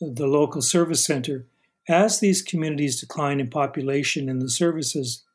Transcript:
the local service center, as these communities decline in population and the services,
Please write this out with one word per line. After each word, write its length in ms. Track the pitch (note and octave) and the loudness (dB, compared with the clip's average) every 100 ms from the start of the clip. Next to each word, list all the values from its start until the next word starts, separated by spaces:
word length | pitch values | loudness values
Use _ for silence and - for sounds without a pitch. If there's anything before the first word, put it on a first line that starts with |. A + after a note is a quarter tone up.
the 240 | D#3+ A#2 C#3 | -8 -4 2
local 340 | D3 D3 D#3 | 2 2 0
service 420 | B2 F3 E3 D3+ | 0 2 2 2
center, 440 | - C#3 C#3 C3+ - _ _ _ - | 0 0 -2 -6 -10 _ _ _ 2
as 320 | E3+ G#3+ - | 4 4 4
these 220 | G3+ F#3+ | 2 2
communities 580 | - E3+ D#3 D3 C#3+ B2 | 0 -2 -2 0 -2 -2
decline 400 | - - C#3+ C#3 | -6 -4 -2 0
in 80 | B2 | -2
population 800 | D3+ C#3 - C3+ C#3+ C#3 D#3 C3+ | -2 -2 -2 -2 -2 0 -2 -2
and 140 | C3 | -2
the 80 | C3 | -2
services, 760 | - E3+ D#3+ C#3 D3+ B2 A#2+ _ | 0 0 0 -4 -4 -4 -8 _